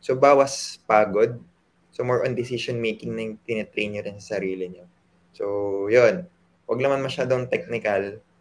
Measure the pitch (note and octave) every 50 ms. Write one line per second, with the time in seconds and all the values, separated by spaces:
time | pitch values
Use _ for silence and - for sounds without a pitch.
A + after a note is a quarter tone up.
0 | - - C3 C3 C#3 C#3 C#3+ C#3 C3+ C3 - - - - - - _ - A2 G#2+
1 | G#2+ G2 F#2+ G#2 A2+ - A#2 A#2 - _ _ _ _ _ _ _ _ _ _ -
2 | B2 B2 B2 A#2 - C3 B2 A#2 A#2+ B2+ B2+ A#2 - - B2 A#2 A#2 A2+ G#2 G#2+
3 | - A#2 A2+ A2+ A2+ A2 G#2+ - _ - A#2 A2 G#2 - _ G#2 G#2 G#2 G#2 G#2
4 | G2+ G2+ G2+ G#2 - - G#2+ G2 F#2+ F#2 F#2+ F#2 F#2 F2+ F2+ F2+ F2+ F2+ _ _
5 | _ _ _ _ _ _ _ - G2+ G2+ G2+ G2+ G2+ G2+ G2 G2 G2 G2+ A2+ B2+
6 | A#2+ A2 F#2+ F2+ F2 - _ _ _ _ _ _ _ - A#2 B2 C3 C#3 C#3 C3+
7 | C3+ C3 - D3 C3 B2 B2+ B2+ B2+ B2 A#2+ A2+ - - A#2+ A2+ - G#2+ G2+ F#2+
8 | G2 G2 G#2 - - _ _ _